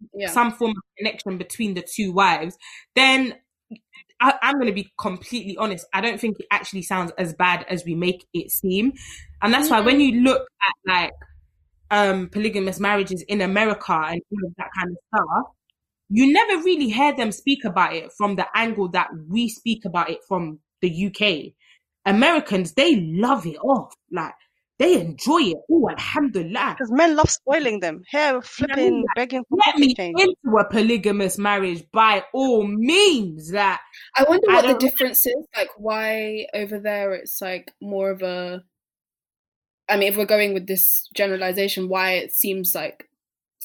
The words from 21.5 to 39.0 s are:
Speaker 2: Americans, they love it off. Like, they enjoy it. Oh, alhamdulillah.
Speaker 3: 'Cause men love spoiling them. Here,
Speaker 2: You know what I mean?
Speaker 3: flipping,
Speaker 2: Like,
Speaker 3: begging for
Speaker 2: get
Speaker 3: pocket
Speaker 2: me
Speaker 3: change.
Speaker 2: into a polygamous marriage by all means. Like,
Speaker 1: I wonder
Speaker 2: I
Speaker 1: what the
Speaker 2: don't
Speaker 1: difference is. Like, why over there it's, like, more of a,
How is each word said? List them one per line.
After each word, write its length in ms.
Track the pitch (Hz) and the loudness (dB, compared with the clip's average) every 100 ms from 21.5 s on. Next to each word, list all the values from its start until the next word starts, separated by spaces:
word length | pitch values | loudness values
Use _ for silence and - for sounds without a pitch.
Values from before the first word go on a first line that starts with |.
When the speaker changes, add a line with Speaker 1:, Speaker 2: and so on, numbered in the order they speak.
| _ _ _ _ _ 196 | _ _ _ _ _ 0
Speaker 2:
Americans, 640 | 202 294 320 - 190 175 | 4 4 4 0 -2 -2
they 240 | - 330 233 | 0 4 2
love 500 | 160 170 240 247 165 | 0 0 0 0 -4
it 120 | - | -6
off. 360 | 262 254 - - _ | 0 0 -2 -18 _
Like, 240 | 175 156 - _ _ _ - | -10 -10 -12 _ _ _ 0
they 220 | 330 302 | 4 4
enjoy 380 | 165 135 - 339 | 2 -4 0 2
it. 160 | 220 160 - | 2 -2 2
Oh, 180 | 330 208 | 2 2
alhamdulillah. 840 | 156 - 302 285 196 165 233 - 302 | -2 -6 -2 -2 -2 -4 -4 -4 -4
Speaker 3:
'Cause 120 | 240 | 0
men 260 | 254 339 302 | 4 4 4
love 140 | 311 | 2
spoiling 500 | - - 311 269 208 | 0 0 0 0 -2
them. 220 | 175 160 185 | -4 -8 -6
Here, 300 | 285 294 254 - - | 0 0 0 -6 -6
Speaker 2:
You 80 | 277 | -4
know 60 | |
what 40 | 277 | 2
I 20 | |
mean? 100 | 370 | 2
Speaker 3:
flipping, 100 | 330 | 2
Speaker 2:
Like, 140 | - - | -2 -2
Speaker 3:
begging 280 | 247 254 233 | -4 -6 -4
for 100 | 349 | 2
Speaker 2:
get 100 | 415 | 4
Speaker 3:
pocket 60 | 311 | 6
Speaker 2:
me 140 | 277 240 | 4 4
Speaker 3:
change. 200 | 175 339 | -2 2
Speaker 2:
into 400 | 381 - 262 214 | 2 2 2 2
a 60 | 202 | 4
polygamous 680 | 220 220 233 202 202 190 196 | 2 2 2 2 0 0 0
marriage 460 | 208 202 190 170 - | 0 0 -2 -4 -2
by 320 | 220 220 202 - | 2 4 2 -2
all 340 | 254 262 226 202 | -2 2 2 2
means. 880 | 208 240 359 403 269 185 156 156 | 0 2 4 4 4 -2 -8 -8
Like, 280 | 202 196 180 - - - 262 | -2 0 -2 -8 -20 -4 2
Speaker 1:
I 80 | |
wonder 240 | 285 359 427 | 4 6 6
Speaker 2:
I 40 | |
Speaker 1:
what 140 | 359 262 | 6 6
the 80 | |
Speaker 2:
don't 40 | 240 | 2
Speaker 1:
difference 480 | 254 - 254 - 247 | 0 0 0 2 0
is. 200 | 254 320 220 | -2 -6 -6
Like, 140 | 190 - | -6 -4
why 680 | 214 220 220 220 214 214 - | -4 -2 -2 -4 -4 -8 -8
over 240 | 208 208 208 | -8 -6 -6
there 340 | 208 202 196 | -4 -4 -4
it's, 260 | 185 - - | -4 -8 -10
like, 320 | 190 180 - _ | -8 -8 -12 _
more 280 | 202 196 196 | -8 -4 -4
of 120 | 190 | -4
a, 420 | 185 180 180 185 - _ _ _ | -6 -6 -8 -10 -16 _ _ _